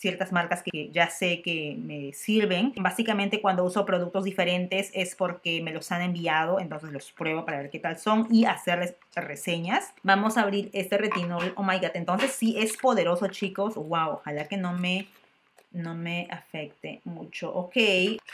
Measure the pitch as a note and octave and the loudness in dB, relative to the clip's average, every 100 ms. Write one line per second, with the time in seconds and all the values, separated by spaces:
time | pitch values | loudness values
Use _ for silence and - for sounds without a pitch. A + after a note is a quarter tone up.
0 | F#3+ F#3 F#3 F3+ F3 F3 - D#3 D3 D#3+ | -4 -2 0 0 0 -2 -4 -8 -4 2
1 | E3+ - F3+ F3 F3 E3 D3+ C#3+ D#3 D3 | 2 2 0 0 -2 -4 -4 -8 -8 -8
2 | C#3 - - G#3+ G3+ F3+ B3+ A3+ F#3 F#3 | -8 -8 2 4 4 2 0 2 -2 0
3 | A3+ G3+ G3+ G#3 G3 F3+ F3+ G3+ F#3+ F3+ | 0 2 2 2 2 4 2 2 2 2
4 | F3 F#3+ F#3+ F#3 F3 F3+ F3+ F#3+ G3 F#3+ | 0 -2 -2 0 2 2 0 -2 -2 -4
5 | F3+ - F3+ F3 E3+ E3 D#3+ D#3 - F3 | -4 -2 -4 -2 -4 -4 -4 -8 -4 -2
6 | F3+ E3+ E3 D#3 E3 F#3 E3 D3+ D#3 C#3+ | -2 -2 2 2 2 0 -2 -8 -8 -10
7 | - - D#3+ D#3+ E3 C#3+ C#3 D#3 E3 E3 | -12 -6 -2 -2 -2 -6 -6 -6 -6 -2
8 | G#3+ G#3+ A3+ A3+ A3 - - F3 F3 - | 2 4 6 6 6 4 0 0 0 -6
9 | _ F3 D3 C#3+ - E3+ E3+ D4+ - - | _ -8 -6 -6 -4 -2 0 -2 -2 -6
10 | F#3+ G3 A3 A#3 G3+ G3+ G3+ G3 F#3 G3+ | 4 4 4 2 2 2 -2 -4 0 2
11 | G#3 F#3+ F3 F3 F3+ - F#3+ F#3 E3+ F3 | 2 0 -2 -2 -4 -2 0 2 0 -2
12 | E3 F#3+ C4+ - A3+ A3 A3 - B3+ A3 | 0 2 2 2 0 2 0 2 4 4
13 | E3+ F3 F#3+ - G3 F#3+ G#3 A3 D3+ E3 | 4 4 0 -2 -6 -2 -2 -2 -2 0
14 | D#3+ - D3+ D3 D3+ G3+ F3+ F3+ F3+ F#3 | 0 -2 -6 -6 -4 -2 -2 0 0 0
15 | G3 - _ _ _ _ _ F3 E3 E3 | -4 -16 _ _ _ _ _ -8 -8 -6
16 | E3+ F3 F3 E3+ - D#3+ D3+ - D#3 - | -6 -6 -6 -12 -12 -12 -12 -12 -14 -12
17 | F3 E3 E3 - E3+ - F3+ B3+ G#3+ F#3 | -12 -12 -12 -10 -6 -6 -4 2 4 4
18 | F#3+ A3 - | 2 -2 -8